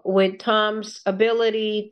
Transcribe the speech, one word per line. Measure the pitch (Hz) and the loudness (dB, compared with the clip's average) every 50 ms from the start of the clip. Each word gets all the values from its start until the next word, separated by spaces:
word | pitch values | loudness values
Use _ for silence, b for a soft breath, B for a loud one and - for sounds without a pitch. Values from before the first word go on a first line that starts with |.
| - | -4
with | 190 190 196 196 190 190 - | 0 2 4 4 2 0 -2
Tom's | - 240 214 214 214 214 214 220 214 214 - - - | -2 0 2 2 2 0 -2 -4 -8 -10 -14 -8 -4
ability | 202 190 190 220 226 233 233 233 226 214 220 220 214 214 214 208 214 | -4 0 2 2 2 2 2 0 0 0 0 -2 -2 -2 -4 -6 -8